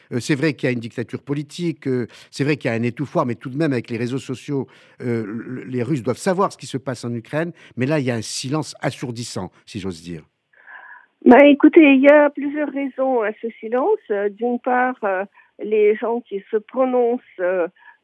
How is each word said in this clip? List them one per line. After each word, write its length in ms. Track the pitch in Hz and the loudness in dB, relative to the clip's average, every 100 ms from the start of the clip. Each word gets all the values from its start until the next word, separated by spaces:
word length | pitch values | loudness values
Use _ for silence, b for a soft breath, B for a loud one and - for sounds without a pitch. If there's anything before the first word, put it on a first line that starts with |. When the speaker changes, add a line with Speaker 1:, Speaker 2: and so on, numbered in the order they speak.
| b | b
Speaker 1:
euh, 80 | 127 | -8
c'est 140 | - | -4
vrai 180 | 147 156 | -2 -2
qu'il 160 | - 139 | -2 -2
y 20 | |
a 20 | |
une 60 | 123 | -4
dictature 440 | 113 - 113 123 | -6 -8 -8 -10
politique, 680 | - 143 147 - 170 151 139 | -8 -8 -8 -6 -6 -6 -4
euh, 180 | 127 117 b b | -4 -4 b b
c'est 140 | - | -4
vrai 120 | 139 143 | -2 -2
qu'il 140 | 135 | -2
y 40 | |
a 20 | 117 | -2
un 60 | |
étouffoir, 420 | 120 117 139 175 | -2 -4 -4 -2
mais 100 | 135 | -2
tout 140 | 113 139 | -6 -8
de 80 | 127 | -4
même 160 | 160 | -2
avec 180 | 127 110 | -2 -4
les 60 | 117 | -6
réseaux 220 | 117 131 | -4 -6
sociaux, 480 | - 127 - 139 123 b b b | -8 -12 -6 -6 -6 b b b
euh, 240 | 123 117 107 | -4 -4 -4
le, 380 | 113 110 127 | -8 -10 -12
les 180 | - 127 | -8 -6
Russes 200 | 117 151 | -2 -2
doivent 160 | 107 117 | -2 -2
savoir 340 | - 180 190 | -2 0 -2
ce 60 | - | -4
qui 80 | 135 | -10
se 100 | 131 | -10
passe 280 | - 123 | -8 -8
en 100 | 120 | -8
Ukraine. 380 | 120 113 147 170 b b - | -8 -6 -6 -6 b b -4
Mais 80 | 131 | -2
là, 120 | 156 | 0
il 60 | |
y 60 | 127 | 0
a 40 | |
un 80 | 120 | -4
silence 540 | 107 - 131 151 139 - | -6 -8 -4 -4 -6 -8
assourdissant, 680 | 147 - 131 117 120 - 95 - | -8 -6 -8 -8 -10 -10 -10 -12
si 160 | - 107 | -14 -10
j'ose 220 | 92 82 | -8 -10
dire. 180 | 85 82 73 _ _ B B B B B B _ | -12 -16 -16 _ _ B B B B B B _
Speaker 2:
Bah, 220 | - 247 285 | 8 10 10
écoutez, 480 | 285 311 359 294 | 8 8 8 8
il 60 | 269 | 8
y 80 | 277 | 8
a 200 | 294 294 | 8 6
plusieurs 420 | 294 285 294 285 | 0 -6 -4 -6
raisons 520 | 262 277 247 262 247 | -6 -8 -4 -2 0
à 100 | 208 214 | -2 -6
ce 80 | 226 - | -10 -10
silence. 400 | 220 240 311 440 - | -6 -2 0 -2 -2
Euh, 180 | 202 208 | -4 -4
d'une 300 | 202 240 240 | -4 -4 -2
part, 380 | - 247 254 254 | 0 0 0 -2
euh, 220 | 208 185 202 b b - | -4 -4 -6 b b -14
les 340 | 208 214 208 214 | -2 2 4 2
gens 240 | 240 233 | 0 -4
qui 240 | - 196 196 | -6 -10 -4
se 80 | 220 | -4
prononcent, 640 | 208 254 262 247 240 247 - - | -4 -2 0 2 2 0 -6 -6
euh, 280 | 180 185 170 b b b | -2 -2 -4 b b b